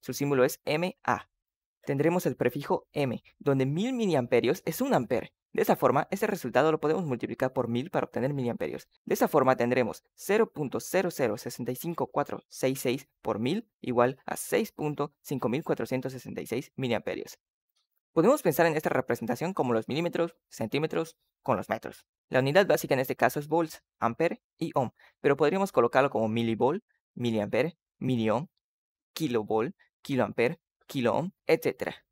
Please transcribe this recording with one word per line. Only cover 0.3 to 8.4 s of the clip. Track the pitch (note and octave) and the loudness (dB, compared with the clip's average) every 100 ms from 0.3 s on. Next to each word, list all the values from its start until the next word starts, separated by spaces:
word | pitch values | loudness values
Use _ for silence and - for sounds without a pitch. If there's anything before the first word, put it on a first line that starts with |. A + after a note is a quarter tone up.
| C#3 | 4
es | C3 - | 4 2
M | - D3+ F3+ - | -4 -2 -2 -4
A. | - G#2 - _ _ _ _ _ | -2 -2 -4 _ _ _ _ _
Tendremos | - C#3 D3+ F3+ F3 | -4 0 2 2 0
el | |
prefijo | B2+ B2 D3 C#3 F#3+ _ | 0 0 0 -2 -2 _
M, | - C#3 A2 _ _ | -4 -2 -4 _ _
donde | C#3+ C#3 | 0 2
mil | C3 D3+ A#3 | 2 0 -2
miliamperios | B3+ G#3+ D3+ A#2+ A#2+ A2+ F3+ | 0 2 2 4 2 2 0
es | - D#3+ | -4 -4
un | C4+ | 2
amper. | F#3+ A#2 A#2+ - _ _ | 2 2 -4 -4 _ _
De | - | -2
esa | - G3 | 2 4
forma, | C3 B2+ - | 4 2 0
este | G3 G#3+ | -2 -2
resultado | G3+ B2+ B2+ D3+ | -2 0 2 4
lo | D#3 | 2
podemos | D3+ D#3+ E3 | 0 -2 -2
multiplicar | A#2+ A#2+ A#2 C3 | -4 -6 -4 -2
por | C3+ A2+ | -2 -2
mil | A#2+ D3+ | -2 -2
para | D3+ | -2
obtener | B2 A2+ B2+ | -2 -2 -2
miliamperios. | C#3+ | -2